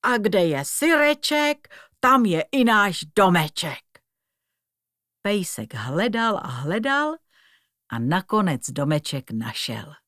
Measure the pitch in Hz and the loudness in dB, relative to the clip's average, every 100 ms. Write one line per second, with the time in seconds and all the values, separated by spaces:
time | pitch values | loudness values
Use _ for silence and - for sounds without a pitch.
0 | 220 240 208 190 170 139 143 - 311 311 | 0 0 2 2 2 0 -4 -2 2 4
1 | 294 294 - 302 294 294 _ - - _ | 2 0 -2 0 0 -2 _ -20 -20 _
2 | 247 262 220 165 - 269 240 214 202 170 | 4 4 4 0 0 2 4 4 2 -2
3 | 156 - 190 175 151 - 165 131 _ _ | -2 4 4 4 0 -6 -8 -10 _ _
4 | _ _ _ _ _ _ _ _ _ _ | _ _ _ _ _ _ _ _ _ _
5 | _ _ 202 208 180 - 113 113 113 147 | _ _ -4 -2 -4 -10 -10 -10 -6 -2
6 | 226 226 226 208 - 123 143 208 254 277 | -2 0 -2 -2 -6 -8 -4 -2 0 0
7 | 302 320 _ _ _ _ _ _ _ 117 | -2 -6 _ _ _ _ _ _ _ -4
8 | 120 180 185 214 190 131 - 131 143 151 | 0 -2 0 0 0 -2 -6 -4 -2 -2
9 | - 139 - 110 113 - - 110 120 151 | -2 -10 -8 -8 -8 -8 -8 -10 -12 -20